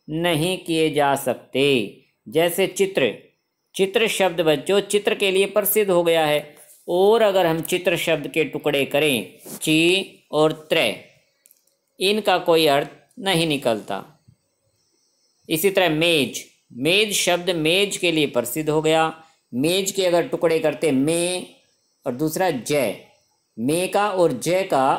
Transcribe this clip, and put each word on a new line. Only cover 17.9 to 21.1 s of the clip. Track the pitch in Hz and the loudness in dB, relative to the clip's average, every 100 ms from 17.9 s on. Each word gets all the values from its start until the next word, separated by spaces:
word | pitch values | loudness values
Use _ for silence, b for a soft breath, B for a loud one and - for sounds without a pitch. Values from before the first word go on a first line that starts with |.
| 190 | -2
के | 180 | -2
लिए | 160 143 | 0 0
प्रसिद्ध | 123 113 160 151 | -2 -4 -4 -2
हो | 151 | 0
गया, | 156 160 160 - B B _ 120 | 2 2 0 -4 B B _ -4
मेज | 151 190 190 | -2 0 -2
के | - 180 | -2 0
अगर | 170 165 | 0 0
टुकड़े | 165 170 160 | -2 0 0
करते | 156 143 160 | 0 -2 0
में | 131 143 | 0 0